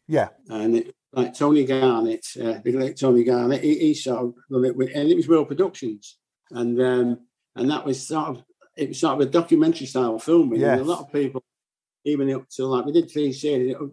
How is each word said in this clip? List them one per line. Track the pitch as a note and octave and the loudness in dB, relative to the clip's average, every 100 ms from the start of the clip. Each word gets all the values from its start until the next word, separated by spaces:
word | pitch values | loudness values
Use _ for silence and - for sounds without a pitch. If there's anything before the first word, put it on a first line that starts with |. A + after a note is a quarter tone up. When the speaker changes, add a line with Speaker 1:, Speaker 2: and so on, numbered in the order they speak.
| - | -2
Speaker 1:
Yeah. | D3+ - - - | 0 0 -6 -12
Speaker 2:
And | A2+ G#2+ A#2 | -4 0 2
it, | - - _ | 0 -10 _
like, | B2+ A#2+ | -4 -2
Tony | - D3 D3+ | 0 2 4
Garnett, | C3 C3 C3 A#2 A2+ A2 - - | 2 2 2 2 0 -4 -8 -8
uh, | A2+ A2 B2+ | -6 -4 -2
the | |
great | B2+ C3 - | -2 -2 0
Tony | C3+ A#2+ | 4 4
Garnett, | A#2+ B2 A#2+ C3+ | 4 2 0 0
he, | D3+ D3+ | 0 2
he | D#3 | 2
sort | D3 C3+ A#2+ | 0 -2 -4
of | B2 - - | -4 -8 -6
done | C3+ B2+ | 0 0
it | B2 | 0
with, | B2+ | -2
and | D3 D3 | 0 2
it | F3 | 2
was | D3 | 4
World | D#3+ C#3 | 2 2
Productions. | C#3+ F#3 - B2+ G#2 - - _ _ _ | -2 -2 -4 -10 -10 -14 -20 _ _ _
And, | B2 A#2+ A#2+ | -6 -2 0
um, | B2+ B2 B2 A#2+ _ _ _ A#2+ | 2 2 0 -2 _ _ _ -4
and | B2+ | -2
that | D3+ C#3+ | -2 -4
was | C3 - | -6 -4
sort | D#3 D3+ | -6 -4
of, | B2 - _ _ - | -8 -16 _ _ -8
it | D3 | -8
was | - | -2
sort | D#4+ D#4+ | 0 2
of | C#3 | 2
a | |
documentary | E3+ E3 D#3 D#3+ E3 C3+ | 0 2 4 4 0 -4
style | C3 B2 A2+ | -2 -2 -2
filming. | - E3+ C#3+ A#2 | 2 4 4 2
And | C#3+ | 2
a | B2+ | 2
Speaker 1:
Yes. | C#3 | 0
Speaker 2:
lot | F3 | -4
of | - | -4
people, | D3 C#3 C3+ - _ _ _ _ _ | -4 -4 -6 -14 _ _ _ _ _
even | C#3+ D3 C3+ | -4 -2 -2
up | C3+ - - | -4 -6 -6
to, | C3 | -2
like, | C3 C#3 | -2 0
we | |
did | E3 E3 | 0 0
three | D3+ D3 | -2 -2
series, | C3 D3+ C#3 B2+ B2+ C#3+ | -2 -2 0 -2 -4 -10